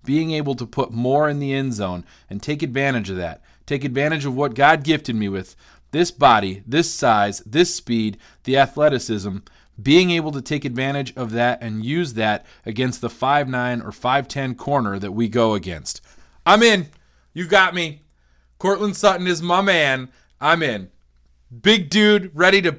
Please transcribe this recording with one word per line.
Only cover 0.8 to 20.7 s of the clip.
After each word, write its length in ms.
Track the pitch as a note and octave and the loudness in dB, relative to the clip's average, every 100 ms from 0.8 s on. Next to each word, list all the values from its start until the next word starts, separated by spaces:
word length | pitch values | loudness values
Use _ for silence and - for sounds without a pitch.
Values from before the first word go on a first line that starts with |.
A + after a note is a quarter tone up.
| C3 | -4
more 340 | A2+ B2 C#3+ D3+ | -4 0 0 0
in 120 | D3 | -2
the 160 | C#3 | -4
end 180 | C3+ C3+ | -4 -4
zone 320 | G#2+ F#2+ F2+ - _ - | -4 -6 -6 -12 _ -14
and 140 | G2+ | -10
take 200 | - D3 | -8 -6
advantage 460 | D#3 B2 C#3 B2 G2 | -4 -2 -2 -2 -4
of 80 | F#2 | -6
that. 240 | E2+ D#2 _ _ | -8 -10 _ _
Take 180 | - C#3+ | -8 -6
advantage 440 | C#3 B2 D3+ D#3+ C#3 | -4 -2 -2 -2 -4
of 100 | B2+ | -2
what 180 | C#3+ | -4
God 300 | C3 C#3+ D#3 | 4 4 4
gifted 320 | C#3+ D3+ C#3+ A2+ | 2 -2 -2 -4
me 140 | G#2 | -2
with, 260 | F#2+ F#2 - _ _ _ | -4 -10 -18 _ _ _
this 180 | D3+ - | -2 -2
body, 520 | - C3+ A2 G2 G2 A2 | 4 6 6 2 -6 -2
this 260 | C#3+ E3 | -2 0
size, 500 | - C3 G#2+ G2+ G2 - | 0 2 4 2 -2 -2
this 280 | C3+ F3+ | 0 0
speed, 440 | - - A#2 G#2+ G#2 - _ | -2 -4 -2 -2 -6 -16 _
the 140 | - C3+ | 0 2
athleticism, 800 | C3+ D3 D3+ C3 - G#2+ G2 F#2+ - _ _ - | 2 2 0 0 -4 -6 -6 -10 -14 _ _ -6
being 280 | A2 E3 F3+ | 4 4 6
able 220 | E3+ D#3 | 0 -2
to 100 | C#3+ | -8
take 240 | B2+ D3 C#3+ | -6 -6 -4
advantage 500 | A#2+ C3+ C#3+ C3+ - | -4 -4 -4 -6 -8
of 140 | A#2 | -6
that 320 | A2+ B2 B2 | 0 0 -2
and 200 | A#2 G#2+ | -6 -8
use 300 | A2+ D#3+ D#3+ | -4 -4 -4
that 320 | A2 A2 G#2 - - - | -2 -2 -2 -8 -16 -8
against 340 | A2 C3 B2 | -4 -4 -4
the 80 | A#2 | -8
five 400 | - C3 D3 C3+ | -4 0 0 0
nine 320 | B2+ B2 A#2+ | -4 -4 -6
or 100 | G#2+ | -10
five 380 | - B2 C#3 C3 | -6 -2 -2 -2
ten 260 | C#3+ C3 | -6 -6
corner 440 | A#2+ - C#3 G#2+ G2 | -6 -2 -2 -2 -4
that 140 | G2 | -6
we 160 | G#2 A2+ | -2 -2
go 260 | A#2 A2+ | 2 0
against." 480 | G#2+ F2 E2 - - - - - _ | 0 -4 -10 -12 -14 -18 -20 -20 _
I'm 180 | - G#3+ | 2 6
in. 260 | A#3 G3+ D3 _ _ _ _ | 6 4 -2 _ _ _ _
You 140 | D#3+ F3 | -12 2
got 280 | G3 F#3 | 4 4
me. 280 | F3 E3 D3+ _ _ _ _ _ _ | 0 -6 -10 _ _ _ _ _ _
Cortland 380 | F#3 G3 G#3 - | -2 0 -2 2
Sutton 300 | G#3 F3+ F3+ | 2 2 0
is 140 | E3 | -2
my 220 | F3 F3+ | 0 2
man. 480 | G3 F3 C#3+ C3 B2+ _ _ _ | 2 2 2 0 -6 _ _ _
I'm 200 | C#3+ E3+ | 2 2
in. 280 | D3+ | 0